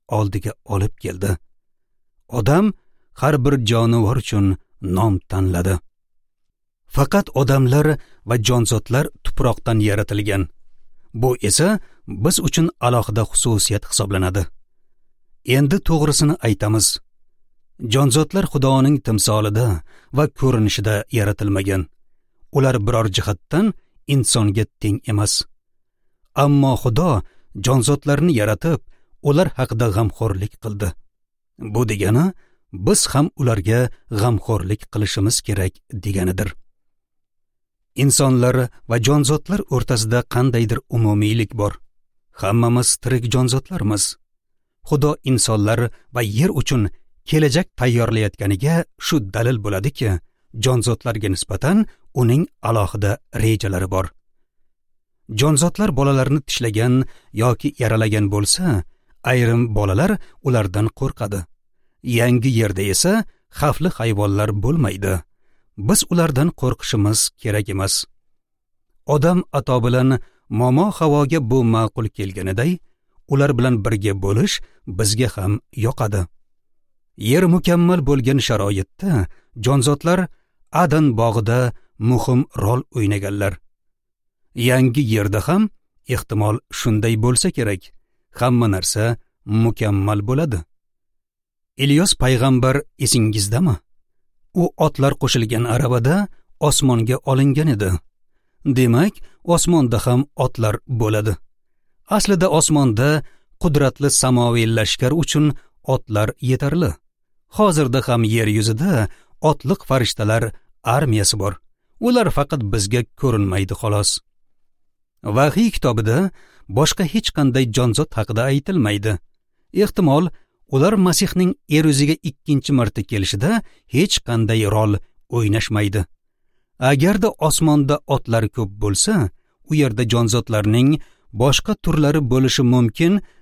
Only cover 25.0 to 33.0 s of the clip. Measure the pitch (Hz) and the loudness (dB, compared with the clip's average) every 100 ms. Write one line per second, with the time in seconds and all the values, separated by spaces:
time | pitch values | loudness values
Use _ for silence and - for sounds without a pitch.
25 | - 104 104 - - _ _ _ _ _ | -2 -2 -2 -4 -8 _ _ _ _ _
26 | _ _ _ - 143 143 139 147 127 110 | _ _ _ 0 2 4 4 2 0 0
27 | 175 110 - - - 101 110 131 117 139 | 2 0 -2 -12 -18 -6 0 2 2 0
28 | 147 143 175 127 104 107 165 143 - - | 0 0 2 2 0 -2 -2 -4 -6 -20
29 | _ - 143 143 185 - 127 113 120 101 | _ -6 0 2 0 -2 -4 -2 0 0
30 | 107 - 113 95 104 - 110 101 92 - | -2 -2 -4 -4 -6 -10 -12 -6 -6 -8
31 | - _ _ _ _ - 107 110 113 104 | -16 _ _ _ _ -16 -6 -2 -2 -2
32 | 95 117 185 - - _ _ 92 104 208 | 2 2 2 -2 -14 _ _ -4 0 0